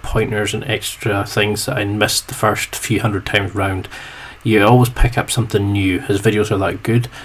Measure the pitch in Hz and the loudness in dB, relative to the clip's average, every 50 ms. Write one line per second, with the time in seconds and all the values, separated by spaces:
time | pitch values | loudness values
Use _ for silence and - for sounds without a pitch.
0 | - - - - 220 - 214 208 208 202 - 214 - - 110 - - - - - | -8 -4 0 0 0 0 0 -2 -2 -2 -4 -6 -4 -2 -4 -4 -4 -8 -10 -6
1 | - 113 101 101 101 - - 107 104 104 104 104 - - - - 104 101 101 107 | -4 -2 -2 -2 -2 -2 0 0 0 0 0 -2 -4 -4 -2 -2 -2 -2 0 0
2 | 107 104 - - - - - - - 107 - - - - - - - - 113 98 | 0 0 0 -4 -4 -6 -6 0 0 0 0 0 -4 -6 -8 -8 -2 -2 0 0
3 | - 113 101 98 - - - 104 98 92 92 101 98 98 95 92 87 - - - | 0 0 -2 -2 -4 0 0 0 0 0 -2 -2 -2 -2 -2 -4 -6 -10 -14 -16
4 | - - - - - - - - - 120 110 104 98 107 120 123 123 120 - - | -16 -16 -16 -16 -16 -18 -18 -6 0 2 4 6 8 8 8 8 6 4 4 4
5 | - 123 - - - - - - 110 - - 107 101 101 101 101 98 95 90 87 | 2 4 4 0 -2 -2 0 -2 -2 0 0 0 0 0 0 0 0 0 0 0
6 | - - 104 98 98 113 107 104 104 - 110 95 98 92 - - - - 113 120 | 0 -2 -2 2 2 2 2 2 2 2 0 0 0 -2 -2 -4 -2 0 0 2
7 | 120 - - - - | 0 0 -8 -16 -18